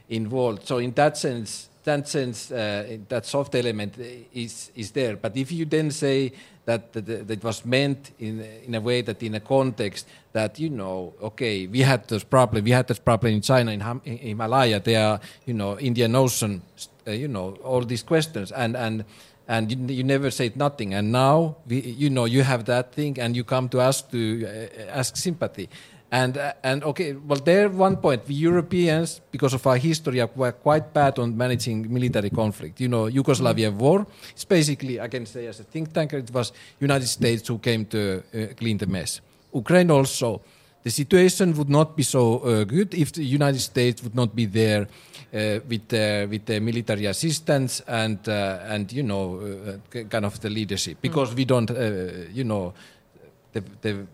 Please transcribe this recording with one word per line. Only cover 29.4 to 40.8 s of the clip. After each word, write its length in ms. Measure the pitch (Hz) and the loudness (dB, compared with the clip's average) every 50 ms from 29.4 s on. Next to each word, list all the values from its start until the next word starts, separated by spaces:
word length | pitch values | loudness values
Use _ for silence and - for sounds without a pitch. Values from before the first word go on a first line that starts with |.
| 147 127 | 2 2
of 140 | 131 123 - | 2 2 4
our 100 | 135 127 | 4 4
history, 440 | 123 139 165 160 156 - 143 127 123 | 4 4 2 0 0 0 0 0 0
are 80 | 117 110 | 0 0
qu-, 240 | - 131 127 120 | 0 0 0 0
quite 420 | 117 - - 147 151 151 151 - - | -2 0 2 4 4 4 2 2 2
bad 240 | 151 143 139 135 131 | 4 4 4 4 2
on 180 | 120 117 110 | -2 -2 0
managing 560 | 113 123 127 123 113 110 123 110 110 110 110 | 0 0 0 0 0 -2 -2 -4 -4 -2 -2
military 380 | 123 123 127 120 - 110 101 98 | 0 0 0 2 2 0 0 0
conflict. 500 | - 117 110 104 98 - - - - - | 0 0 0 0 0 -4 -10 -12 -6 -4
You 60 | 131 | -2
know, 200 | 123 120 113 110 | 0 0 0 0
Yugoslavia 640 | 110 127 139 135 151 131 110 127 117 110 110 107 107 | 0 0 2 2 2 2 4 4 2 2 2 2 0
war, 340 | 101 104 123 147 180 202 202 - - - - - | 2 2 4 4 6 4 2 -2 -10 -20 -20 -18
it's 140 | - - - | -16 -8 0
basically, 560 | - 196 165 147 151 139 - 135 131 123 104 | 2 4 4 4 4 0 -2 -4 -6 -6 -6
I 80 | 117 117 | -6 -6
can 180 | 123 123 117 | -6 -8 -8
say 200 | 107 - 123 117 | -8 -10 -10 -10
as 120 | 113 101 - | -10 -12 -14
a 60 | 104 | -14
think 280 | - - 160 160 156 | -12 -10 -8 -8 -4
tanker, 260 | 160 170 156 143 151 139 | -2 -2 -2 -2 -2 -6
it 120 | 120 113 | -6 -2
was 200 | 123 127 113 - - - - - - - | -2 -2 -2 -2 -4 -12 -20 -18 -6 -2
United 300 | 143 139 139 135 123 113 | 0 2 2 2 0 -2
States 400 | - - 123 117 117 107 - - | -2 0 0 0 0 0 -2 -4
who 100 | 120 107 | -6 -2
came 280 | - 123 113 110 104 | 0 0 0 0 -2
to, 360 | - 117 107 104 98 95 95 - _ | -2 -2 -2 0 0 -2 -4 -6 _
uh, 220 | - 110 110 95 - | -8 -8 -8 -8 -8
clean 220 | - 113 113 107 95 | -4 -2 -2 -2 0
the 80 | 101 | -2
mess. 340 | 92 95 87 78 - - - - _ _ _ _ _ | -2 -2 -4 -4 -6 -8 -10 -12 _ _ _ _ _
Ukraine 380 | - 135 104 - 180 180 180 170 | -8 -4 0 4 6 6 6 6
also. 500 | 147 135 135 131 - - 127 117 98 - - _ _ _ _ _ _ _ | 6 6 4 2 0 -2 -2 -2 -2 -4 -8 _ _ _ _ _ _ _